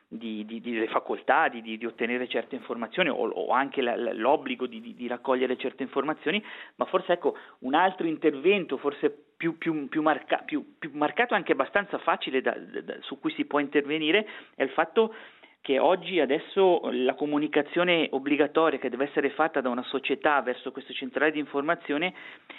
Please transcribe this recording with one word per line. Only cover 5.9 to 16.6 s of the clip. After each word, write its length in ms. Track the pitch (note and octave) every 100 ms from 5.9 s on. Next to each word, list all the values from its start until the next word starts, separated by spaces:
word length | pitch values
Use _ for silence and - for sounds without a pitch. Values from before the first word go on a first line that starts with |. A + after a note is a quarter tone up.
| C#3 C#3+ - E3+ G3+ - - - -
ma 100 | -
forse, 280 | F#3 F3+
ecco, 220 | F3 C3+ - - -
un 140 | B2+
altro 340 | D3+ F#3 F#3+ E3
intervento 720 | D#3 D#3 C#3 D#3+ G3+ - C3
forse 320 | C#3+ - D3 - _ _
più, 220 | E3 E3
più, 300 | E3 D#3 C3
più 140 | D#3
marca-, 420 | D#3 C3+ - E3 -
più, 320 | D3 - _
più 140 | D#3+
marcato 400 | D3 D3 F#3 A#3+
e 40 | G#3
anche 160 | C#3+
abbastanza 440 | C#3 C3 G3+ G3 D3
facile 440 | - F#3+ - C3
da, 100 | A#2+
da, 300 | - - -
da, 160 | - -
su 180 | - C3+
cui 120 | D#3+
si 120 | D3+ C#3+
può 140 | D3
intervenire 680 | C#3+ D3 C#3+ D#3 D#3 G3+ G#3+ - - -
è 80 |
il 60 | C3+
fatto 440 | - E3 A3+ A3 - - - - _
che 160 | - C3
oggi 420 | C#3 F#3 E3+ F3+
adesso 680 | C3 D3+ - G3